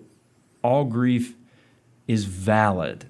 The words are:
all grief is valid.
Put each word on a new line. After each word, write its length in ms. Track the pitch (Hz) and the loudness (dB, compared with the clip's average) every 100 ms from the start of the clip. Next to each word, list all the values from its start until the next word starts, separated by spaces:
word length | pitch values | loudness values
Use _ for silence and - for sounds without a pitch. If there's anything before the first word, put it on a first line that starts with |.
| - _ _ _ _ _ | -16 _ _ _ _ _
all 220 | 123 131 139 | 0 0 0
grief 500 | 113 123 123 120 - - _ _ _ _ _ - | 0 2 0 -2 -10 -20 _ _ _ _ _ -2
is 180 | 113 98 | -2 -2
valid. 800 | 92 95 107 107 92 76 50 - | -4 0 2 4 2 -4 -8 -14